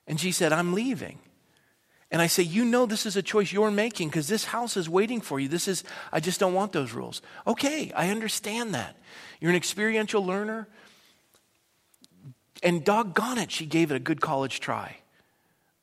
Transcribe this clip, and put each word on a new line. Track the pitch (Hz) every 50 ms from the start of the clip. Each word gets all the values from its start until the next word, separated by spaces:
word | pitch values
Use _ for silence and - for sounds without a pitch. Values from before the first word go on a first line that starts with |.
| _ -
And | 156 151
she | 160 185
said, | 170 - 185 156 151
"I'm | 165 175 175 175
leaving." | 202 233 269 240 143 - 85 - - - _ _ _ _ _ _ _ _ _ _ _ _ _ _ _ _ _
And | - 165 170
I | 165
say, | - -
"You | 180 165 165 214 247
know | 233 233 247 254 214
this | 220 208 -
is | 220 175
a | 196
choice | 180 - - 214 202 151
you're | 170 202 214 214
making | 208 202 214 240 226 - 175 151
'cause | - 160 147 143
this | 214 208 -
house | - - 226 240 226 -
is | 202 170 165
waiting | 165 190 214 220 254 226
for | - - 143 135
you. | 139 135
This | 151 175 - 202
is, | 185 - - - - - - -
I | - 160
just | 156 185 175 -
don't | 202 185 180
want | 185 202 208
those | - 160 135 117
rules." | 113 127 123 117 117 - - - - - -
"Okay, | - - - - 285 302 311 - - -
I | - 165 185
understand | 208 226 220 208 - - - - 208 233 240 226 175
that. | 123 101 - - - _ - - - - - - -
You're | 156 165
an | 180
experiential | 170 - - - 190 214 220 220 220 214 214 - 208 196
learner." | 180 185 202 208 214 220 226 214 208 - - - - - _ _ _ _ _ _ _ _ _ _ _ _ _ _ _ _ _ _ _ _ _ - _ _ _ - 143 - _ _ _ _ - -
And | 175 175 170 135
doggone | 202 202 220 240 196 160 214 208 247 254 233
it, | 175 -
she | - - 160 151
gave | 147 165 165 151
it | 147
a | 131
good | 127 156 156 139
college | - 160 151 135 135 131 - -
try. | - - 117 110 98 92 90 - _ _ _ _ _ _ _ _ _ _ _ _ _ _ _ _